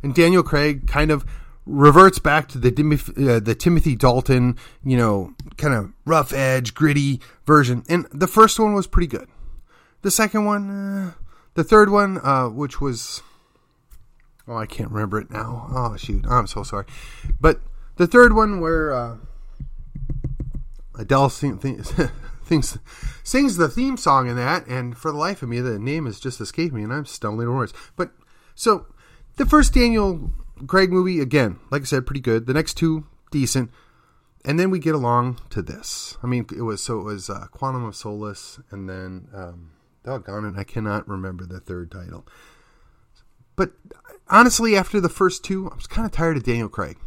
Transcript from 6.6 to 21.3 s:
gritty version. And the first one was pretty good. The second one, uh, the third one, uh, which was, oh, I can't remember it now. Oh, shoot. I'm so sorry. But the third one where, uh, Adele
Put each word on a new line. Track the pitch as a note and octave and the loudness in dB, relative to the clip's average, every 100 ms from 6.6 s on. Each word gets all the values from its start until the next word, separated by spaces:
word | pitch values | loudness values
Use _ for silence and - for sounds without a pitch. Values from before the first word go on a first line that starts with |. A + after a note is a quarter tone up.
| A#2+ | -2
gritty | - D#3 C#3+ C#3 C3 - _ | 0 2 2 0 -2 -6 _
version. | - D3+ B2+ B2 B2 | 4 6 6 0 0
And | E3+ D3+ | -2 -2
the | C#3+ F3+ | -4 0
first | - A3 - | 6 6 6
one | G#3+ | 2
was | G3+ F#3 | 0 2
pretty | - E3+ | 0 0
good. | A#2+ - - - - - _ _ _ | -4 -12 -18 -16 -16 -20 _ _ _
The | G3 | -4
second | F3+ A3 A3 | 0 0 0
one, | G#3 G#3 G3 | -2 -2 -4
uh, | G3 G3 G3 F#3 - - - _ | -10 -8 -6 -8 -10 -16 -18 _
the | - | -6
third | D#3+ G#3+ G#3 | 6 8 8
one, | G3+ G3+ F#3+ | 4 2 -2
uh, | C3+ C#3 B2 | 0 0 0
which | A2 C#3+ - | -4 -8 -4
was, | C#3+ A#2 - - - _ _ _ _ _ _ - - _ _ _ - | -4 -4 -10 -14 -18 _ _ _ _ _ _ -20 -20 _ _ _ -12
oh, | A#2 | -10
I | A2 | -8
can't | - G#2 | -8 -8
remember | G#2+ G#2 G#2 | -4 -4 -4
it | - | -6
now. | A2 A2+ A#2+ A#2+ | -10 -10 -10 -8
Oh, | B2+ A#2+ A2 | -4 -4 -6
shoot. | - - - | -4 -4 2
I'm | B2 G#2 | 0 0
so | - | -6
sorry. | G2 G2+ G2 - - - - - | -6 -8 -10 -14 -16 -12 -4 2
But | B2 - - - - - | 2 2 -4 -14 -16 -2
the | E3+ | 4
third | A#3+ A#3+ | 8 8
one | A3 G#3+ G3 | 8 2 0
where, | D#3+ E3 D#3 | -2 -2 -2
uh, | B2+ A#2 A2 - - - - - - - - - - - - - - - - - - | -4 -6 -10 -16 -16 -16 -14 -14 -14 -14 -12 -8 -6 -6 -8 -8 -8 -10 -14 -16 -14
Adele | G#2+ C3+ C#3 | 0 2 2